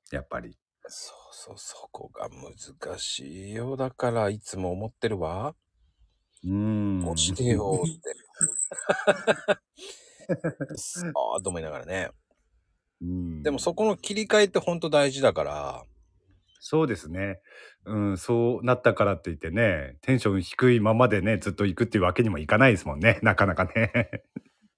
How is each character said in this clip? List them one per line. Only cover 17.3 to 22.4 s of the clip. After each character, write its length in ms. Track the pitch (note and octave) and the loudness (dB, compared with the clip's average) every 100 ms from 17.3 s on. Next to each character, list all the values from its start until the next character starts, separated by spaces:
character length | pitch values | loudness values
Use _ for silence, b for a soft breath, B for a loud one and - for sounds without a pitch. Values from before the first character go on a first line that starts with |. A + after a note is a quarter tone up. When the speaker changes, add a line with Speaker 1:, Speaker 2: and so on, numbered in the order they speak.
| F#2+ b b b b | -6 b b b b
Speaker 1:
う 140 | - G#2+ G2+ | -6 -2 0
ん、 60 | F#2+ | -2
そ 420 | - A#2+ A#2+ A#2 | 0 2 4 2
う 20 | |
な 120 | A#2+ B2+ | 0 4
っ 60 | |
た 120 | - | 4
か 100 | G#2+ | 4
ら 100 | G2+ | 2
っ 20 | F#2+ | 2
て 60 | - | -6
言 80 | |
っ 20 | D#2+ | -8
て 140 | E2 | -4
ね、 460 | F2+ A#2 E2 C#2 C2 | 2 2 2 -6 -12
テ 120 | - | 0
ン 60 | C3 | 2
シ 80 | A2 | 2
ョ 80 | G2 | 0
ン 60 | |
低 300 | F2+ - B2+ | -2 2 4
い 80 | A#2 | 6
ま 140 | G#2+ | 4
ま 140 | A2 B2 | 4 4
で 120 | G#2 | 4
ね、 180 | F#2+ A2 | 2 0
ず 120 | - | -2
っ 20 | |
と 120 | F2 G2+ | 0 0
行 100 | E2+ | 2
く 80 | |
っ 20 | A2+ | 2
て 100 | A2+ | 4
い 20 | |
う 40 | |
わ 80 | F2+ | 2
け 100 | - | 4
に 80 | A#2 | 2
も 80 | |
い 80 | E2 | 2